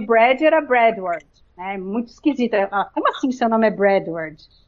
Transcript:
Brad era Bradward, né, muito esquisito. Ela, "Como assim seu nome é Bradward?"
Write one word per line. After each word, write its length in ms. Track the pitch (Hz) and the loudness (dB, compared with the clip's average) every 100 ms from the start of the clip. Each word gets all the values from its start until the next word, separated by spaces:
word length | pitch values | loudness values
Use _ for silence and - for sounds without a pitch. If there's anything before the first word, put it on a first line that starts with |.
| 214 | 2
Brad 340 | 226 233 262 | 4 4 4
era 180 | 311 320 | 2 2
Bradward, 640 | 277 247 226 220 185 165 - _ _ - | 2 2 2 0 -6 -8 -10 _ _ -14
né, 220 | 185 196 | -10 -8
muito 300 | 185 220 233 | -6 -8 -8
esquisito. 440 | - 302 254 240 | -4 -4 -2 -2
Ela, 300 | 214 196 202 190 | 0 0 -2 -4
"Como 220 | 302 523 | -2 -4
assim 200 | - 269 | -2 -6
seu 160 | 247 233 | -2 0
nome 180 | 226 214 | 2 0
é 40 | |
Bradward?" 680 | 180 196 196 185 165 160 - _ _ | 2 2 2 -2 -8 -10 -14 _ _